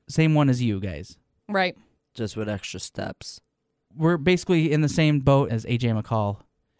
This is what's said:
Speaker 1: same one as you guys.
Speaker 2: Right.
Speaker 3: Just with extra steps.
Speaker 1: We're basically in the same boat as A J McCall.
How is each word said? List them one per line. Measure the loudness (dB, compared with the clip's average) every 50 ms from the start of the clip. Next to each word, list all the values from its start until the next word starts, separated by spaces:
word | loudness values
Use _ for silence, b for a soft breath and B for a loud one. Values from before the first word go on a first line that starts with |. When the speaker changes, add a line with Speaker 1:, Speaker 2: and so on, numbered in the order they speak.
| _
Speaker 1:
same | -4 0 2 4 4 4
one | 4 4 4
as | 2 2
you | 0 0 -2 -2
guys. | -4 -8 -8 -10 -12 -14 -18 _ _ _ _ _ _ -4
Speaker 2:
Right. | -2 0 0 0 -4 _ _ _ _ _ _ _ -8
Speaker 3:
Just | -8 -6 -6 -6
with | -6 -6
extra | -4 -4 -6 -8 -10 -12 -10
steps. | -10 -10 -8 -8 -10 -10 -10 -12 -14 -16 -16 -16 _ _ _ _ _ _ _ _ _ _ -8
Speaker 1:
We're | -2 0 0 0
basically | 2 2 2 0 0 2 0 2 2 2 2
in | 2 2
the | 2 0
same | 2 2 2 4 2 2
boat | 4 4 4 4 4 2
as | -2 -4 -2
A | -2 -2
J | 0 0 0
McCall. | 0 -2 -2 -2 -2 0 0 -2 -4 -6 -12 _ _ _ _ _ _